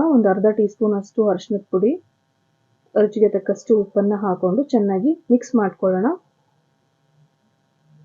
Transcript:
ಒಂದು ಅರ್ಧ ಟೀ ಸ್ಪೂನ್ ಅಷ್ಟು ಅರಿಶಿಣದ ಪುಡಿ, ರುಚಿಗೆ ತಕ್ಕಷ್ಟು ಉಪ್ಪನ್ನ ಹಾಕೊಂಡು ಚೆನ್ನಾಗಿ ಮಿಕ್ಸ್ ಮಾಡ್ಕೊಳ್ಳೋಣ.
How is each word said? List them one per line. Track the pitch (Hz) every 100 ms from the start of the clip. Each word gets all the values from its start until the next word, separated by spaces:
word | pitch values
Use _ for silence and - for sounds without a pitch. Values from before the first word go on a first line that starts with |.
| 320
ಒಂದು | 262 202
ಅರ್ಧ | 190 214
ಟೀ | 214 208
ಸ್ಪೂನ್ | - 214
ಅಷ್ಟು | 202 202 - 214
ಅರಿಶಿಣದ | 185 - 202 -
ಪುಡಿ, | 185 208 359 - _ _ _ _ _ _ _ _ 214
ರುಚಿಗೆ | 208 214 208
ತಕ್ಕಷ್ಟು | 196 190 196 - 214
ಉಪ್ಪನ್ನ | 196 208 202 208
ಹಾಕೊಂಡು | 202 180 180 208
ಚೆನ್ನಾಗಿ | 285 247 202 190 254 330 -
ಮಿಕ್ಸ್ | 240 -
ಮಾಡ್ಕೊಳ್ಳೋಣ. | 233 196 - 190 185 226 359 _ _ _ _ _ _ _ _ _ _ _ _ _ _ _ _ _ _